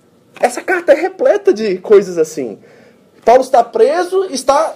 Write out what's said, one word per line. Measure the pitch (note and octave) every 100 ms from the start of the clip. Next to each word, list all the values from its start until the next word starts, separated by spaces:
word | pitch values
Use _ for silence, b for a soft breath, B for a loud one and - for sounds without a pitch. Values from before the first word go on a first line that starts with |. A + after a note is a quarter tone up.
| b _ _ -
Essa | B3 E4
carta | - F4+ E4+
é | C#4+
repleta | F4+ - - G4+ G4+
de | G#3+ A3 F#3+
coisas | - G3+ F#3 E3+
assim. | D#3+ - A#2+ F#2+ b b b b b b
Paulo | - B3+
está | C4 B3+
preso | A#3 A#3 A#3+ E4 F4 F#4 F#4+
e |
está | C4+ - C#4+ D#4+